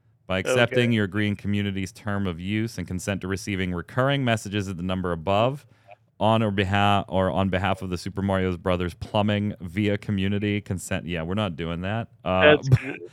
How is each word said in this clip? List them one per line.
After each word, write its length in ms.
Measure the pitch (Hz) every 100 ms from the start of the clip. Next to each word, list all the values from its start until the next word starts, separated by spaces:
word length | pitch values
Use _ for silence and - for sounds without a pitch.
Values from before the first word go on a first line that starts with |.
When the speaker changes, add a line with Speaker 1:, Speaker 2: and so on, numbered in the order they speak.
| _ _ -
Speaker 1:
"By 120 | 92
accepting 500 | 95 127 120 127 120
Speaker 2:
Okay. 60 | 113
Speaker 1:
your 120 | 98
green 280 | 104 104 101
community's 540 | 98 101 101 98 95
term 340 | - 107 101 98
of 120 | 82
use 380 | 92 107 110 -
and 80 | 82
consent 360 | 90 101 95
to 60 | 92
receiving 460 | 95 - 95 92
recurring 500 | 87 - - 135 139 127
messages 420 | 113 101 104 98
at 80 | 85
the 60 |
number 280 | 92 92 90
above 540 | 82 80 101 120 143 - _ - - _ -
on 240 | 104 113
or 80 | 110
beha-, 540 | 98 92 101 101 101 -
or 240 | 92 92
on 180 | 78 95
behalf 320 | 90 95 95
of 80 | 95
the 80 | 90
Super 240 | 101 95
Mario 340 | 98 95 92 87
Brothers 360 | 92 90 90
Plumbing 600 | - - 107 104 104 104 -
via 360 | 90 87 104 104
community 640 | - 101 98 101 104 104
consent." 440 | - 90 - 95 80
Yeah, 140 | 87
we're 100 | 82 101
not 200 | 104 76
doing 260 | 82 85
that. 280 | 92 113 113 _ 85
Uh, 160 | 92 147 151
Speaker 2:
That's 120 | 135
Speaker 1:
<laughs> 0 |
but 100 | 127
Speaker 2:
gr-, 120 | 131 - -